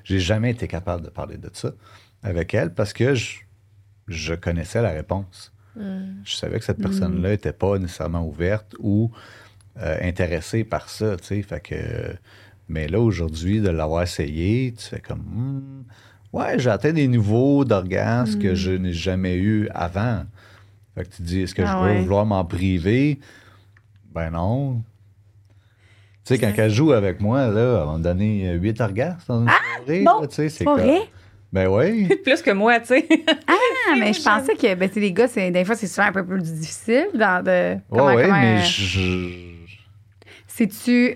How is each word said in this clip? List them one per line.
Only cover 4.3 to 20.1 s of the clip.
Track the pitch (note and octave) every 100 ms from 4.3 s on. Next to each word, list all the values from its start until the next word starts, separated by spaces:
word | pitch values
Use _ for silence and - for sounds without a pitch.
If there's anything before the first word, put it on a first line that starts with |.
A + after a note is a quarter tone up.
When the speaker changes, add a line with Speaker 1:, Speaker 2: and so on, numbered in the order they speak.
Speaker 1:
connaissais | E2 F2+ E2+ E2 A#2
la | A2+
réponse. | D#2 D2+ F#2+ F#2+ - - _ _ -
Speaker 2:
Hmm. | G3+ F#3+ F#3+ F#3+
Speaker 1:
Je | G3 -
savais | - -
que | A2+
cette | -
Speaker 3:
Hmm. |
Speaker 1:
personne-là | F#2+ F#2+ F2 D#2+ F2+
était | G#2 -
pas | - F#2+ G2+
nécessairement | F2+ - D#2+ E2 E2
ouverte | D2 F2 G#2+ - -
ou, | A2 G2+ A2+ A#2 - - - - - -
euh, | E2 D#2+
intéressée | F2 F2 F2+ E2 - A2+
par | G#2+ D2+ -
ça, | - G#2+ F#2
tu | -
sais. | G2+
Fait | G2+ D#2+
que, | - D#2 D#2 D#2 - F#2 _ - - _ -
mais | D#2 D2+
là, | F#2+
aujourd'hui, | A#2+ F2 E2 D#2 F2 G#2+
de | G2
l'avoir | E2 D#2 E2
essayé, | F2 - D2 D#2 F2+ A#2+ C3 A#2
tu | -
fais | -
comme, | - -
Hmm, | G2+ G#2+ C3 C#3 C3+ C3+ A#2+ - - - -
ouais, | - - -
j'ai | B2
atteint | G2 C3
des | E3 C#3
niveaux | A#2+ G#2 A2 C3+ C#3+ C3
d'orgasme | G2+ F2+ F#2+ G#2 A#2 A#2 G#2
que | G2+
Speaker 3:
Hmm. | F2+
Speaker 1:
je | F#2+
n'ai | F#2 F#2
jamais | E2+ F2+ F#2 F#2 F2+
eu | G2 G#2+ G#2 -
avant. | F2 F#2 A#2